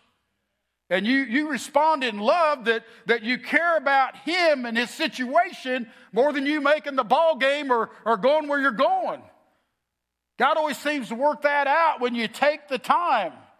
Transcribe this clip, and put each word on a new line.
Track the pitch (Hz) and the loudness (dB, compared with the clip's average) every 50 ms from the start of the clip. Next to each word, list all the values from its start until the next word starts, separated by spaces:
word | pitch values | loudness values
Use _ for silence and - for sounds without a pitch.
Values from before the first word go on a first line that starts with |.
| _ _ _ _ _ _ _ _ _ _ _ _ _ _ _ _ _ - | _ _ _ _ _ _ _ _ _ _ _ _ _ _ _ _ _ -4
And | 175 190 196 220 | -2 -2 0 0
you, | 262 269 | 0 0
you | 269 220 220 285 302 311 | 0 -2 -2 -2 -2 -2
respond | 285 214 - - - 285 302 320 311 285 262 | -4 -8 -8 -2 0 2 2 2 2 0 -2
in | 240 208 202 | -4 -6 -2
love | 208 240 320 349 330 302 294 262 208 | 0 0 2 2 2 0 0 -2 -2
that, | 226 226 226 226 - - - _ | -2 -2 -2 -4 -10 -18 -8 _
that | - 233 233 214 | -2 -2 -2 -2
you | 226 254 240 | -4 -4 -4
care | 247 - 262 302 330 349 330 311 | -4 -2 -2 0 2 2 2 2
about | 262 277 277 269 262 - - - | 2 2 2 2 2 0 -2 -6
him | - 285 339 370 349 320 294 262 247 | -6 -4 0 2 2 2 2 2 -2
and | 240 226 233 | -2 -2 -2
his | 240 - | -2 -2
situation | - - 320 302 - - 254 240 277 330 359 370 - - - 262 254 254 226 - - - - _ | -4 -4 -6 -6 -4 -6 -6 0 2 2 0 0 -2 -10 -8 -6 -6 -4 -6 -8 -14 -20 -20 _
more | - 214 269 294 269 | 0 0 2 2 2
than | 285 269 | 0 -2
you | 285 302 302 | -2 -2 0
making | 277 285 302 302 294 285 269 | 2 2 2 2 0 -2 -2
the | 269 247 | -2 0
ball | 190 247 302 330 320 311 233 | 2 2 4 4 4 2 2
game | 269 269 277 294 294 269 | 2 0 0 0 -2 0
or, | 247 233 214 - - - - | 0 0 0 -2 -8 -6 -2
or | 214 233 196 | -2 0 2
going | 208 262 302 311 302 285 | 2 2 2 2 0 -2
where | 285 285 | -2 0
you're | 269 277 | 0 0
going. | 226 190 277 339 381 381 339 226 160 127 113 - _ _ _ _ _ _ _ _ _ _ _ _ _ _ _ _ _ _ _ _ _ - | 0 2 0 2 2 0 -2 -4 -6 -8 -12 -20 _ _ _ _ _ _ _ _ _ _ _ _ _ _ _ _ _ _ _ _ _ 0
God | 233 277 311 311 | 0 2 2 2
always | 311 302 254 - | 0 -2 -4 -4
seems | - 285 302 285 233 175 | -4 -4 -4 -4 -4 -6
to | 226 | -4
work | 226 277 302 294 294 294 | -2 0 0 0 0 0
that | 294 285 285 277 269 | 0 0 0 2 2
out | 285 330 330 311 277 240 | 2 4 2 2 0 0
when | 247 247 240 | -4 -4 -2
you | 233 226 214 | -4 -4 -4
take | - - 277 294 302 302 - - | -2 0 2 2 2 0 -4 -8
the | 269 233 | -10 -4
time. | - - 277 330 349 330 277 226 190 156 127 - - _ _ _ | 0 0 0 2 2 0 0 0 0 -4 -6 -12 -18 _ _ _